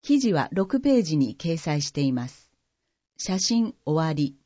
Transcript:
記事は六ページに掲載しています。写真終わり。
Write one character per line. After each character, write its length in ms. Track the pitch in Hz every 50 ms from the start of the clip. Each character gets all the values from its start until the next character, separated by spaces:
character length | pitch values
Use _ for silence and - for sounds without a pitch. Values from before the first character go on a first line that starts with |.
| _
記 160 | - 285 285
事 120 | 269 226
は 160 | 185 151 127 -
六 280 | - 190 196 190 - 269
ペ 200 | 269 285 277 247
ー 20 |
ジ 160 | 202 156 156 151
に 180 | 135 110 -
掲 220 | _ - 165 165 160
載 240 | - 165 151 147
し 100 | 143 -
て 100 | _ 151
い 120 | 143 135 127
ま 160 | 123 120 131
す。 220 | - - _ _ _ _ _ _ _ _ _ _ _ _ _ _ _ _
写 220 | - - 185 190
真 340 | 185 - 233 233 226 214 - _ _
終 240 | - 151 160 160 160
わ 60 | 156
り。 240 | 143 147 139 139 _ _